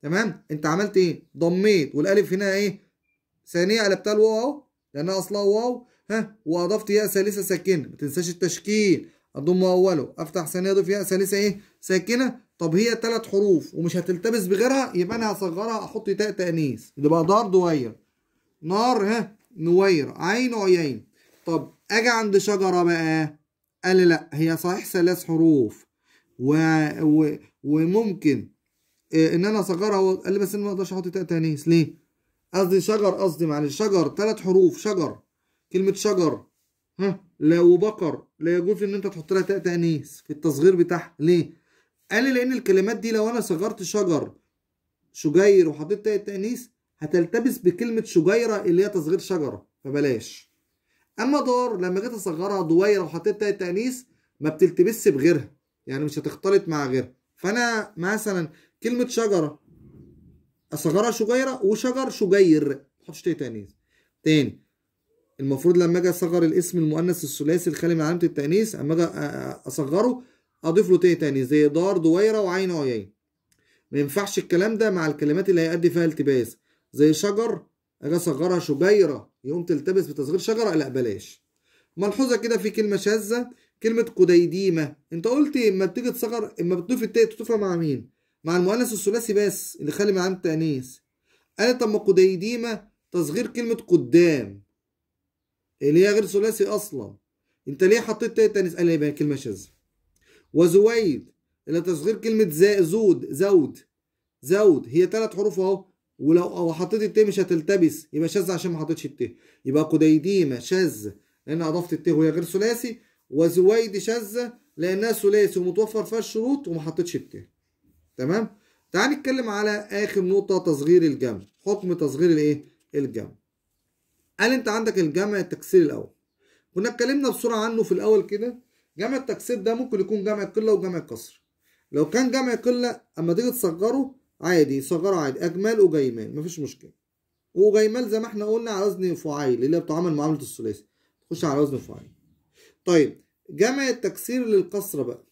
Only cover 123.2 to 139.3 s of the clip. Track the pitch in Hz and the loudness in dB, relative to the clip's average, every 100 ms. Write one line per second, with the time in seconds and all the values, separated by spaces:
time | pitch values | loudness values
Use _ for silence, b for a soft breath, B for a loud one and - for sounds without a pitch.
123.2 | 104 - _ _ _ _ _ _ _ _ | -12 -18 _ _ _ _ _ _ _ _
124.2 | _ - 214 262 233 214 220 190 165 147 | _ -2 0 2 0 -2 -2 0 0 0
125.2 | 208 208 175 - - 190 156 120 - _ | -2 -2 -4 -8 2 4 4 0 -12 _
126.2 | _ _ _ _ _ 175 214 220 240 285 | _ _ _ _ _ -4 -4 -2 0 0
127.2 | 269 208 240 226 220 226 220 185 202 214 | 0 -2 -2 -2 -2 -2 0 0 2 2
128.2 | - 208 233 240 _ _ _ - 214 262 | 2 -4 -6 -8 _ _ _ -8 -4 -4
129.2 | 269 165 - 240 190 233 254 208 190 214 | -6 -10 -6 -4 -2 -4 -4 -4 -2 -2
130.2 | 196 214 196 - 220 202 185 175 - 110 | -2 -4 -4 -2 0 0 0 -8 -10 -14
131.2 | - _ _ _ _ _ _ 143 151 226 | -16 _ _ _ _ _ _ -2 0 0
132.2 | 254 262 254 226 240 247 240 226 _ - | 0 0 -2 -2 0 0 -2 -6 _ -6
133.2 | 170 170 247 233 185 160 208 262 269 - | -2 0 -2 -2 -4 -2 -2 -2 -4 -8
134.2 | _ _ 165 175 143 139 135 170 185 185 | _ _ 0 2 4 0 -2 -2 0 0
135.2 | 143 131 170 170 208 226 190 156 135 113 | -2 -4 -4 -2 -2 4 4 4 -2 -4
136.2 | 110 131 160 170 139 - - _ _ _ | -10 -10 -10 -10 -12 -12 -20 _ _ _
137.2 | _ _ _ - 202 208 214 226 240 214 | _ _ _ 2 4 4 2 0 -4 -4
138.2 | 220 208 208 226 233 202 202 180 185 160 | -4 -8 -4 -2 -2 -2 -2 -2 -4 -4
139.2 | 160 | -6